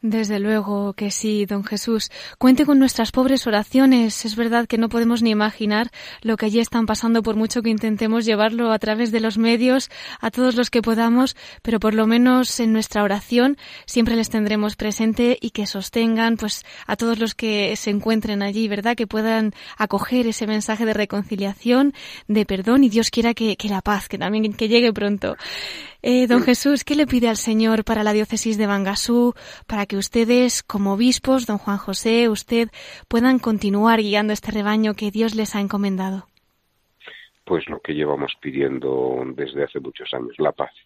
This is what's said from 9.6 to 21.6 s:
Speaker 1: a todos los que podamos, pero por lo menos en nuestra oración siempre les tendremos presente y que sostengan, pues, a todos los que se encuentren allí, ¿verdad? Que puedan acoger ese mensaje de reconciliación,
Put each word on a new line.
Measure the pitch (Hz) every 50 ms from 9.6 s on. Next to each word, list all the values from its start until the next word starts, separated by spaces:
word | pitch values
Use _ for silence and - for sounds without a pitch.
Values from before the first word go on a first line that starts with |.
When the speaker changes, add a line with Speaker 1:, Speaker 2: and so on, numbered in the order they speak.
| 240 254 254 262 - - - - - - - -
Speaker 1:
a | - 226 -
todos | - 254 254 240
los | 240 247 -
que | - 240 214
podamos, | 233 226 214 233 233 233 247 262 269 - - - - - - _
pero | - 220 214
por | 190 220 214
lo | 220 220 220
menos | 226 233 247 254 254 254 254 - - -
en | 240 220 220
nuestra | 220 214 - - 214 208
oración | 202 196 202 - - 240 240 240 277 285 - - - - - -
siempre | - - 247 226 226 233
les | 226 220 -
tendremos | - 220 214 208 214 208 208 214 208
presente | _ - 214 202 - 220 220 220 - 240 240 247 -
y | - 226
que | _ - 208
sostengan, | 196 - 196 190 - - 233 226 226 226 226 226 226 233
pues, | 214 - 208 - - - - - - - -
a | 208
todos | - 233 233 233 214
los | 226 220 -
que | - - 220 214 208 202 190 214
se | - - 220
encuentren | 202 208 196 220 220 220 208 220 208 202 202
allí, | 202 196 220 226
¿verdad? | 214 202 202 202 233 240
Que | - 233
puedan | 202 - 220 214 226 220 226 220 214 - - - - - -
acoger | 214 202 - 196 - - 247 254 247
ese | 226 220 - 226 208
mensaje | 214 214 214 - 220 214 233
de | 220 214
reconciliación, | 208 214 202 - 202 196 - 214 190 196 196 196 -